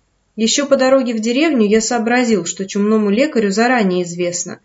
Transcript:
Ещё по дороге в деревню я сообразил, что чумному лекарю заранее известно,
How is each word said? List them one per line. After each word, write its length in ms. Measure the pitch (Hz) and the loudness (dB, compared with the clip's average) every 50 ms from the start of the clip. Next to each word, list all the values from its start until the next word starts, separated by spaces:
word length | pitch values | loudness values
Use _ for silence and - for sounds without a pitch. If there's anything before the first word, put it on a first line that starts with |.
| _ _ _ _ _ _ - | _ _ _ _ _ _ -6
Ещё 280 | 214 226 220 - 294 277 285 | -2 0 0 0 0 0 2
по 80 | 277 | 2
дороге 360 | 240 254 262 269 269 240 247 | 2 4 4 2 2 2 0
в 60 | 226 220 | -2 -2
деревню 480 | 214 233 240 277 320 330 277 226 208 | -2 0 0 0 2 2 2 2 2
я 140 | 202 214 220 | 4 2 2
сообразил, 640 | 220 - 247 233 220 233 240 247 254 233 220 180 165 | 0 0 -2 -2 0 0 0 0 2 2 0 0 -2
что 220 | - - - 190 | -4 -8 -8 -8
чумному 440 | 196 - 202 202 214 220 220 208 202 | -6 -2 -2 0 2 2 2 2 0
лекарю 400 | 202 240 294 311 - 226 208 196 | 0 0 0 0 0 0 0 0
заранее 540 | 190 220 233 247 254 233 202 185 180 180 175 | 0 0 0 2 2 2 0 0 0 -2 -4
известно, 560 | 170 170 175 175 175 175 - - 180 - - | -4 -6 -6 -4 -4 -4 -6 -8 -10 -12 -18